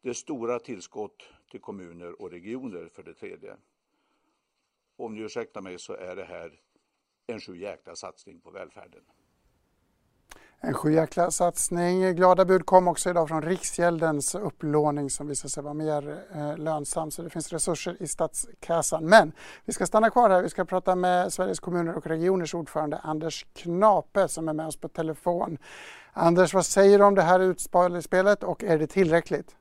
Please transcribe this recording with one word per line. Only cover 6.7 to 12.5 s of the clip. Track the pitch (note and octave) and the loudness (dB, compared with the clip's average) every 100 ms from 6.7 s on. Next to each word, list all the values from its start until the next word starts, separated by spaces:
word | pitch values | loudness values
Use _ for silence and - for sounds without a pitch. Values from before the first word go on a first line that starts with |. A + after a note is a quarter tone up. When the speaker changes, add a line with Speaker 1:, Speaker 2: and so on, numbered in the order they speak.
| _ _ _ _ _ - | _ _ _ _ _ -14
Speaker 1:
en | A2 | -14
sju | - F2+ | -14 -14
jäkla | G2 E2 - E2 | -12 -14 -18 -16
satsning | F2+ - - F2+ | -16 -18 -20 -20
på | - | -20
välfärden. | G2 F2 - - _ _ _ _ _ _ _ _ _ _ _ _ _ _ - _ _ | -18 -18 -20 -20 _ _ _ _ _ _ _ _ _ _ _ _ _ _ -20 _ _
Speaker 2:
En | - | -8
sjujäkla | C3+ D#3 D#3 D#3+ - F3 | -4 2 2 0 0 -2
satsning. | - F3 - - F3 F3 F#3 F#3 | 0 -2 -2 -4 -2 0 0 0
Glada | E3+ F#3 F#3 | 4 4 6
bud | F#3 | 4